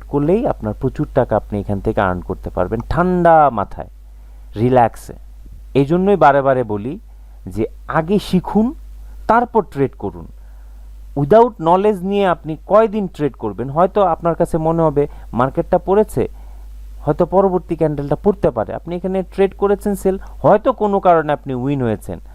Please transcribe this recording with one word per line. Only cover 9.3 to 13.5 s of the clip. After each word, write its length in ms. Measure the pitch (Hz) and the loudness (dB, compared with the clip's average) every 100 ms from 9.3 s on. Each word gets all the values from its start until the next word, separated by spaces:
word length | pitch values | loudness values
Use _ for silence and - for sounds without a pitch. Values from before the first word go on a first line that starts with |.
| 220 240 226 | 0 2 -2
ট্রেড 280 | 180 139 131 - | -2 -2 -2 -2
করুন। 280 | 101 87 76 - - - - - - - - - | -10 -10 -14 -18 -20 -20 -20 -20 -20 -18 -10 -4
Without 340 | 143 214 240 | 6 6 6
knowledge 500 | 220 160 180 208 202 | 2 2 4 4 0
নিয়ে 260 | 185 202 196 | 0 2 2
আপনি 300 | 165 151 156 - | 0 -4 -10 2
কয়দিন 420 | 202 226 208 190 | 4 4 0 -6
ট্রেড 240 | - 147 | -2 -4
করবেন? 380 | - 110 | -2 -8